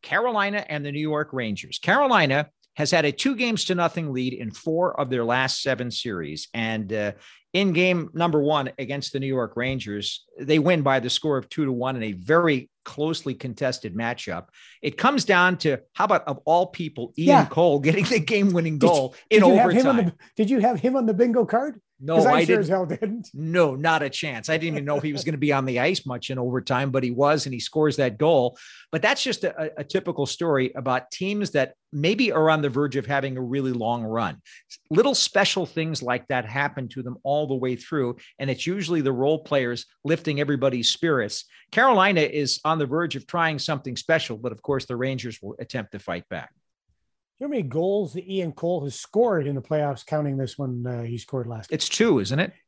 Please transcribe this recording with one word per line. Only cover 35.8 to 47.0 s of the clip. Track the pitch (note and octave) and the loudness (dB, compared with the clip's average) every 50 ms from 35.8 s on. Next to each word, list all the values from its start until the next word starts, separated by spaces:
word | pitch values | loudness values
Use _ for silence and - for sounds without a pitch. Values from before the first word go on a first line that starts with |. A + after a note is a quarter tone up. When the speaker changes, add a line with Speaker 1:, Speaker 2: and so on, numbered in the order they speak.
| D#3+ D#3+ D#3 C3+ C3 | -4 -4 -4 -4 -4
Speaker 1:
like | A#2+ B2 B2+ B2+ - | -2 -4 -4 -4 -4
that | C#3 B2+ A#2 | -4 -4 -4
happen | G#2+ A2 C#3 C#3+ C#3 - - B2+ A2 | -4 -4 -4 -4 -4 -4 -8 -10 -10
to | - C3+ A#2+ | -8 -10 -10
them | A#2+ B2+ - - | -10 -10 -8 -4
all | C3+ C#3+ D3 D3+ D3 | -2 -2 0 -2 -2
the | C3+ | -2
way | B2+ B2 B2+ B2+ A#2+ | -2 -2 -2 -4 -4
through, | - - E3 D3+ C3 A#2+ A#2+ - - - _ - | -6 -6 -4 -2 -2 -2 -4 -6 -12 -20 _ -8
and | C#3 C3+ | -4 -4
it's | B2+ - - E3+ | -4 -4 -4 -4
usually | F3+ G3+ F3+ D3+ F3 E3 | -4 -4 -2 -2 -2 0
the | C#3 C#3 C3 | 0 0 0
role | A#2+ C3 C#3+ D#3 D#3 | 0 2 2 0 0
players | D#3+ - D3+ C#3 B2+ A#2+ A#2+ A2+ - - _ _ - | -2 -2 0 0 0 0 -2 -6 -8 -12 _ _ -4
lifting | C#3 E3 D#3+ - D#3+ D3 C#3 | -2 -2 -2 0 -2 -2 0
everybody's | D3 C#3 D3 C3 B2+ C#3 B2 B2 A2+ - | 0 0 0 2 2 0 0 2 0 0
spirits. | - - - E3+ D3+ B2+ A2 G2+ - - - _ - - - _ | 0 0 0 0 2 0 0 -2 -6 -10 -12 _ -20 -20 -20 _
Carolina | - G#3+ A#3+ C4+ B3 G3 F#3 G3+ G3 E3+ | 2 4 4 6 6 6 4 4 4 2
is | D3+ C3+ - D3+ C#3+ B2+ - - - | 2 2 0 -2 -2 -2 -2 -2 0
on | D3+ D#3+ D#3+ | 0 0 0
the | D3 B2+ | 0 -2
verge | D3 D#3+ E3+ D#3+ - | -2 -2 -2 -2 -4
of | C3+ - - | -8 -10 -6
trying | - F3 E3 D#3+ D#3 C#3 | -2 0 0 0 0 -2
something | - - D#3 C3+ - C3+ B2 | -4 -4 -4 -4 -6 -8 -10
special, | - - - E3 D#3+ - - A#2+ | -6 -2 0 0 0 0 -2 -8
but | G#2+ A2+ B2 | -8 -8 -8
of | A2 - | -10 -6
course | - - C#3+ C3+ B2+ | -4 -2 -2 -2 -2
the | - B2+ A#2 | -4 -6 -4
Rangers | B2+ C3+ C3 B2+ B2+ B2 G#2+ - | -4 -4 -4 -4 -6 -10 -12 -12
will | - G2+ - - | -12 -14 -12 -12
attempt | A2+ - - B2+ G#2 - - | -12 -10 -8 -8 -8 -8 -12
to | G2+ | -12
fight | - - F2 F2 - - | -8 -8 -8 -8 -8 -10
back. | F#2+ E2 - - _ _ _ _ _ _ _ _ _ _ | -10 -10 -10 -12 _ _ _ _ _ _ _ _ _ _